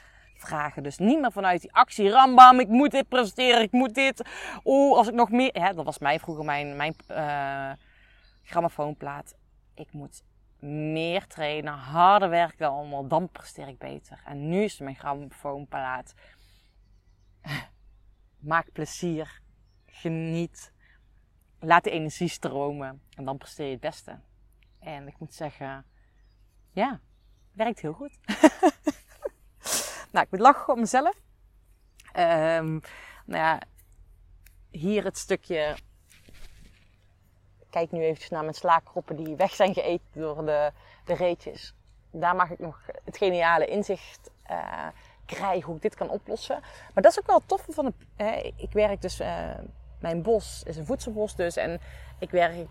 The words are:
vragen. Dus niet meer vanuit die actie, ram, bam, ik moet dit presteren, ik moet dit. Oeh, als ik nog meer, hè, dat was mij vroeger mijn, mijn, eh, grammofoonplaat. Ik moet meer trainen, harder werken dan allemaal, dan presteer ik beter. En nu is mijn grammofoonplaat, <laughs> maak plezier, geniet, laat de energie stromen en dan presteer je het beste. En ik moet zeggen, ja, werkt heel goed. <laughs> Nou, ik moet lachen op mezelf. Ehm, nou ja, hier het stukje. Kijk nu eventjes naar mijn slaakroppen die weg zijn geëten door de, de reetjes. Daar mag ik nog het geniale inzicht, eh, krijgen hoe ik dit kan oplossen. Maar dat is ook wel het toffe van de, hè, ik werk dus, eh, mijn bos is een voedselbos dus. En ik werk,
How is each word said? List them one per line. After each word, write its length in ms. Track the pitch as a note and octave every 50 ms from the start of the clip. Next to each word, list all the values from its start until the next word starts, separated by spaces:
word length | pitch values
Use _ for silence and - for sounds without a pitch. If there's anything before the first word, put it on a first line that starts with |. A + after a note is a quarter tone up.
| - - - - - - -
vragen. 460 | - - - E3 D3+ D3+ D3+ - D3+ C#3
Dus 160 | C#3+ C#3 -
niet 220 | F3+ A3 C#4+ D#4+
meer 120 | C#4 A#3 -
vanuit 280 | G3+ G3 F#3 F3+ E3+
die 120 | - - -
actie, 380 | - B3+ - - - G3+ G3
ram, 240 | A3 C4 C4 C4 B3+
bam, 260 | B3 B3+ B3+ B3+ B3+
ik 80 | B3+ F#3+
moet 220 | A3 B3+ D4 C#4+
dit 180 | - C4+ C4+ -
presteren, 540 | - B3+ A#3+ F#3+ - - B3+ B3 A#3+ - A3+
ik 100 | - -
moet 220 | B3 C4 C4 G#3+
dit. 360 | C4+ C4+ C4+ - - A#3 - - - - - - - -
Oeh, 320 | - C4+ C#4 C#4 C#4+ B3+
als 120 | B3 A3 G#3+
ik 60 | A3+
nog 160 | A#3+ A#3+ -
meer, 200 | A3 B3 C4 C4 -
hè, 220 | - E3+ F#3+ F#3+
dat 100 | D#3+ C#3+
was 140 | D3 D3+ -
mij 200 | D3 C#3 D3+ D#3+
vroeger 240 | - - D#3+ D3+ D3+
mijn, 320 | D3+ C#3+ C#3+ D3 C#3+ C#3+
mijn, 180 | C#3+ D3 D#3+ D#3+ - -
eh, 640 | - - - D3+ D3 C#3+ C#3+ C#3 C#3 C#3 C#3 C#3 C3+ C#3 - _ _ _ _ _ _ _ _ _ _ _ _ _
grammofoonplaat. 920 | - - F3 E3+ E3 - - D3 D3+ D3+ - D3 A#2+ C#3 D3 - - - _ _ _ _ _ _ _ _
Ik 180 | - D#3 - -
moet 300 | D3 C#3+ - - - - _ _ _ _ _ _ _
meer 680 | - C#3+ D3 D3+ D3+ D#3 D#3 D#3+ E3 E3+ E3+ G3 -
trainen, 460 | - - - D#3 D3 D3+ D3+ D3 D3 D3
harder 560 | C#3+ B2+ C3 D3 E3+ F3 F#3 G3+ G#3 G3 F3
werken 300 | E3+ E3+ E3+ D#3+ - -
dan 140 | D#3+ D3 C#3
allemaal, 360 | C#3+ D3 D3 C#3+ C#3 C#3 C3
dan 200 | - E3 F3+ E3
presteer 400 | - - - - - - C#3+ C#3
ik 100 | C3 -
beter. 420 | C3+ C3 C#3 D3 - - C#3 - _
En 240 | - C#3+ C#3+ C#3+ D#3
nu 140 | E3+ F#3+ G#3+
is 160 | G3+ - -
mijn 180 | C#3+ C3+ C3+
grammofoonplaat, 1200 | - - C#3+ C#3+ C#3+ C#3+ C3 - - - C#3+ C#3 C#3+ D3 - - C#3+ C3 B2+ C3 B2+ - - - _ - - _ _ _ _ _ _ _ _ _ _ _ _ _ _ _ _ _ _ _ _ _ _ -
<laughs> 120 | C#3+ C#3+ C3 - - _ _ _ - - _ _ - _ _ _ _ _ _
maak 340 | D3 D3+ D#3+ E3+ E3 - -
plezier, 680 | - D3+ - - - F3+ F3 D#3+ D#3 D#3 - - - - _ _ _ _ _ _ _ _
geniet, 840 | _ - - - E3 D#3+ D#3+ E3 E3 D#3+ E3 E3+ E3 - - - - _ _ _ _ _ _ _ _ _ _ _ _ _ _ _ _ _ _
laat 240 | - D#3+ E3+ F3 -
de 60 | -
energie 380 | - E3 D#3 D3+ - - F3 E3
stromen 760 | - - - D3+ C3 C#3 C#3+ C#3+ D3 C#3+ C#3 C3 C3+ C#3 - _ _
en 80 | - C#3
dan 140 | C3 C#3 C3+
presteer 280 | - - - - D3+
je 60 | C3+ C3
het 80 | A#2+
beste. 380 | - D3+ - - - - - - - _ _ _ _ _ _ _ _ _ _ _
En 280 | F3+ D#3+ D3+ C#3 C#3+
ik 120 | C#3 - _
moet 160 | D#3+ D3 -
zeggen, 520 | - E3 D3 - - C#3+ C3+ C3+ C3+ - _ _ _ _ _ _ _ _ _ _ _ _ _ _ _ _ _
ja, 300 | _ F#3 A3 C#4+ A#3+ - - _ _ _ _ _ _ _ _ _ _
werkt 280 | G3 A3 A#3+ G3+ -
heel 120 | - D3+ D#3+
goed. 260 | - C#4+ D4 - _ _
<laughs> 580 | - G3+ - - - - - F#4+ E4 - - _ D4+ - - - _ - - - - - _ _ _ _ _ - - - - - - - - - - -
Nou, 120 | F3+ -
ik 60 | - -
moet 80 | F#3+
lachen 320 | A3 C4+ C#4+ - - - C4
op 60 | A#3
mezelf. 360 | A3+ - - B3+ C#4+ F4 G#4+ - _ _ _ _ _ _ _ _ _ _ _ _ _ _ _ - - - -
Ehm, 600 | - F3 E3 E3+ D#3+ D#3 D#3+ E3 E3 D#3+ D#3+ D#3 D#3 - - - - - - - - -
nou 180 | - - D#3+ D#3+
ja, 180 | D#3+ D#3+ - - - _ - - _ - - - - - - - - - - - - - - - _
hier 340 | - D3+ D3+ F#3+ G#3+ G#3 F3+
het 140 | F#3+ - -
stukje. 580 | - - G3 - - - F3+ D#3 D3+ D3+ D3 - - - _ _ _ _ - - _ - - - - - - - - - - _ _ _ _ _ _ _ _ _ _ _ _ _ _ _ _ _ _ _
Kijk 200 | - E3+ E3+ D#3+
nu 100 | - E3
eventjes 300 | D#3+ D#3+ D#3 - - -
naar 120 | F3 D#3 D#3
mijn 120 | D#3 D#3
slaakroppen 600 | - - F3 E3 E3 - - - F3+ - - E3
die 200 | D3 D#3+ D#3 D#3
weg 180 | C#3 F#3 F#3+ -
zijn 200 | - G3+ F#3+ F3+
geëten 320 | F#3 - - E3+ E3+ - - -
door 320 | D3+ D#3+ D#3 D3 D3+ D#3+
de, 280 | D3+ D3+ D3 D3+ D3 - - - - - - -
de 100 | - F3
reetjes. 600 | D#3+ F3+ F3 E3+ - - - - - - - - _ _ _ _ - _ _
Daar 260 | - E3 F3 E3+ F3+
mag 140 | F#3 F3+ D#3+
ik 80 | F3 -
nog 220 | F3 E3 C#3+ - - - - - -
het 120 | - -
geniale 500 | - G#3 F#3+ F3+ F3 E3 E3 E3+ D#3+ D#3
inzicht, 640 | - - G#3 G3+ - F#3+ - - - - - - - - _ _
eh, 440 | - E2+ E2+ - - E2 E2 D2 D#2+ - - - - - _ -
krijgen 360 | - E3+ E3 F3+ G3 F3+ F#3 B2+
hoe 140 | D3+ E3+
ik 60 | D#3 -
dit 120 | G#3+ -
kan 160 | - F#3+ D3+
oplossen. 500 | D#3 D#3 - - - - - - C4+ C#4+ - - - - - - -
Maar 80 | G3+ -
dat 100 | E4 -
is 60 | G#4
ook 80 | -
wel 120 | - F#4+ D#4
het 100 | - -
toffe 240 | F#4+ G4 - - D#4
van 120 | - C#4
de, 80 | C4 - - - - -
hè, 360 | - G#3 G#3+ - - - - -
ik 160 | - - G3 -
werk 300 | G#3 G#3+ G#3 G3+ - -
dus, 180 | F#3 - -
eh, 300 | - - E3+ E2+ E2 - - - - - - - - - - -
mijn 220 | - - E3 E3+ E3
bos 400 | A3 A#3 G#3 - - - - -
is 100 | - D#3+
een 100 | D#3+ D3+
voedselbos 480 | E3 C4+ - - B3 G#3+ G#3+ G#3+ G#3 -
dus. 220 | - F3 F3 -
En 240 | - - D3+ E3+ F3 - - - - - - - -
ik 120 | F#3 -
werk, 240 | - F3 E3+ E3 E3+ F3 E3 -